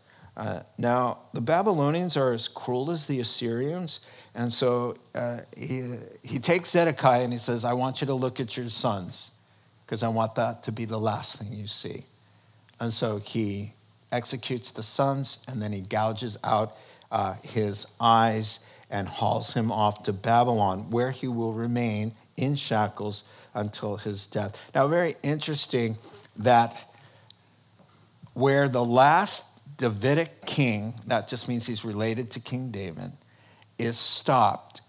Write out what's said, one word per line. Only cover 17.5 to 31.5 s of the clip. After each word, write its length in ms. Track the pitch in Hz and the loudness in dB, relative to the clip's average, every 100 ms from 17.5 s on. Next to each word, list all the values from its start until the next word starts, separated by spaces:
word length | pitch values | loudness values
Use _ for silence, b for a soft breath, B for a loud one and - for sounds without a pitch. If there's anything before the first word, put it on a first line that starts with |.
| 113 104 104 - - | -2 0 -2 -8 2
eyes 640 | 117 113 113 110 110 - B B B | 6 6 6 2 -2 -4 B B B
and 180 | 101 95 | -6 -6
hauls 460 | - 107 113 110 | -2 0 0 -2
him 180 | 120 113 | -2 0
off 300 | 107 104 104 | 2 2 0
to 120 | - | -4
Babylon, 760 | 98 113 117 120 113 98 92 107 | -2 4 4 4 4 2 0 -2
where 220 | 117 127 | 0 0
he 160 | 131 131 | -2 -4
will 260 | 117 113 | -2 -2
remain 640 | 110 117 120 117 107 110 113 B - | -2 -2 0 0 0 -4 -8 B -4
in 200 | 131 143 | -2 -2
shackles 640 | - 110 107 - 107 104 B B B | 0 0 0 -2 -8 -8 B B B
until 440 | 107 104 - 107 101 | -6 -6 -4 -6 -6
his 280 | 107 98 - | -6 -8 -6
death. 320 | 110 101 B B | -6 -6 B B
Now, 140 | 143 139 | 0 2
very 280 | 170 170 - | 2 0 -2
interesting 800 | 143 151 160 147 - 127 113 110 B B B - | -4 -2 -2 -4 -2 0 0 -4 B B B 0
that 400 | 113 120 117 - - B B B B B B B _ _ - - - _ - | 6 6 6 -2 -18 B B B B B B B _ _ -20 -20 -20 _ -12
where 340 | - 135 139 139 | 2 4 6 4
the 160 | 123 | 2
last 680 | 120 120 139 170 202 - - - - - | 4 8 8 8 4 0 -2 -16 -18 -2
Davidic 680 | 123 101 131 147 165 - - | -2 2 2 2 0 -6 -4
king, 480 | - 127 104 107 - - | 0 2 0 -4 -8 -2
that 220 | 117 101 | -2 -2
just 200 | 120 | -6
means 200 | - | -4